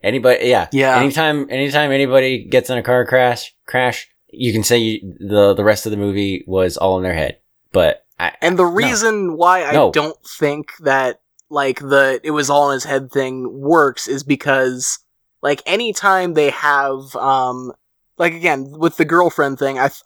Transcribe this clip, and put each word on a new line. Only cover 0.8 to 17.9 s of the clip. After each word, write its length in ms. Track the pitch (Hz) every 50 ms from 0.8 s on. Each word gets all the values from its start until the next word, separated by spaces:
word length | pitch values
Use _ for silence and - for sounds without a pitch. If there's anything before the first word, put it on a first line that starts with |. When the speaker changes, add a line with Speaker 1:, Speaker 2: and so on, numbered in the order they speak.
| 135 131 127 127
Speaker 1:
Anytime, 480 | 131 139 135 156 160 156 151 147 139 139
anytime 440 | 131 131 139 143 135 147 151 143 135
anybody 520 | 139 139 131 127 135 131 131 131 123 110
gets 240 | 104 113 127 120 -
in 60 | 131
a 60 | 120 113
car 240 | - 123 127 120
crash, 480 | - 127 127 127 123 120 113 - - - _ _
crash, 420 | - - 127 127 123 113 - - - _ _ _ _
you 240 | - - 123 120 104
can 120 | 110 101
say 140 | - 120 120
you, 360 | 113 110 110 - - 98 87 -
the, 340 | - 98 104 104 101 101 98
the 80 | 101 101
rest 240 | 104 107 101 -
of 40 | 110 104
the 40 |
movie 460 | 101 101 101 98 101 101 98 95 - - -
was 280 | 92 95 92 90 82
all 200 | - - 95 92
in 80 | 92 92
their 100 | 92 87
head. 240 | 80 76 - - - _ _ _ _ _ _
But 340 | - 95 85 78 - - _ _ _ -
I, 140 | 87 85 - - -
Speaker 2:
And 160 | 165 180 180
the 60 | 185
Speaker 1:
no. 60 | 175 170
Speaker 2:
reason 640 | 196 - 254 247 220 226 226 220 208 196 180 160
why 260 | 156 175 175 180 185 165
I 80 | 143 151
Speaker 1:
No. 200 | 156 139 127 -
Speaker 2:
don't 240 | 156 147 156 160 - _
think 440 | - - - 156 147 143 151 147 - - -
that, 400 | 165 143 135 135 131 127 - - _ _ _ _ _ _
like, 280 | 151 143 139 135 131 -
the 400 | 143 135 139 139 139 135 131 123 -
"it 80 | 151 151
was 180 | 151 143 131
all 200 | 143 143 147 143
in 40 | 139
his 100 | 131 -
head" 280 | 147 139 135 135 131 -
thing 480 | 139 135 131 131 131 127 120 95 135
works 480 | 139 143 165 165 147 139 123 - - -
is 160 | 143 135 131
because, 760 | 135 147 135 - 147 135 135 131 127 127 127 127 - - - _ _ _ _ _ _ _ _
like, 220 | - 143 147 139 -
anytime 680 | - 175 214 240 226 196 - - 202 190 190 185 175 165
they 160 | 156 147 139
have, 640 | 135 - - 147 143 143 139 139 135 135 135 135 135
um, 580 | 127 127 139 135 131 127 127 127 127 127 123 - - _ _